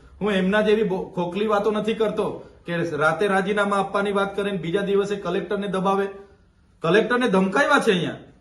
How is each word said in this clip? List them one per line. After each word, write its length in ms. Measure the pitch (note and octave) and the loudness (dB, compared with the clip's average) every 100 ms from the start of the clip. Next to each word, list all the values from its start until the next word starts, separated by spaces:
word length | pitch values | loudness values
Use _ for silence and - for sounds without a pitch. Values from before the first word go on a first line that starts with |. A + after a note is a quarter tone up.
| - - | -20 -6
હું 100 | G3+ | -2
એમના 300 | F#3+ F#3 G#3 | 0 2 2
જેવી 220 | G#3+ G#3+ | 2 2
બો-, 280 | G3 F3 D3+ - | 2 -2 -4 -4
ખોખલી 320 | F3 F3+ A3 | -4 -2 0
વાતો 240 | G3+ G#3+ | 0 0
નથી 220 | G#3 G#3 | 0 -2
કરતો 500 | A3 G#3+ G3+ F3+ - - - - | 0 0 0 -4 -6 -14 -18 -8
કે 120 | E3+ | -4
રાતે 500 | D#3+ D3 D#3 D#3+ G3+ | -4 0 0 2 0
રાજીનામા 500 | F#3+ F#3+ G#3 G3+ G3+ | 0 0 0 0 0
આપવાની 340 | G3 G#3 G3+ | 0 -2 -2
વાત 240 | G3 G3 G3 | 0 -2 -2
કરીને 220 | G3+ G3 | -4 -4
બીજા 240 | E3 F#3 | -2 -2
દિવસે 340 | F#3+ G3 G3 G3+ | 0 0 0 -4
કલેક્ટરને 520 | F3 F3+ - G3+ G3+ | -4 -4 -4 -4 -4
દબાવે. 400 | F#3 F#3 G3 G3 - - - _ _ _ _ | -2 0 0 -2 -8 -18 -20 _ _ _ _
કલેક્ટરને 460 | E3 G3 G#3+ B3 B3 | 2 4 4 2 2
ધમકાવ્યા 520 | F#3+ F#3+ C#4 C#4+ C#4 | 2 2 2 4 4
છે 120 | A3+ | 4
અહીંયા, 240 | F#3 C#3+ A#2+ - - | 2 0 -6 -14 -20